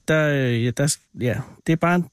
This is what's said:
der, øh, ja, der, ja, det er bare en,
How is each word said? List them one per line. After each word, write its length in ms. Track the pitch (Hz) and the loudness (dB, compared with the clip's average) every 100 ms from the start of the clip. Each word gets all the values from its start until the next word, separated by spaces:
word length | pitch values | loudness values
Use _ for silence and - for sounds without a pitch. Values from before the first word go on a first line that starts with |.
| - | 0
der, 200 | 156 151 | 0 2
øh, 360 | 143 127 117 | 2 0 0
ja, 60 | 120 | -2
der, 260 | 117 143 - _ - | 0 -2 -2 _ -6
ja, 160 | 120 107 - - - | -4 -4 -6 -8 -2
det 60 | |
er 40 | 160 | 0
bare 180 | 170 | 2
en, 140 | 180 175 | 0 -2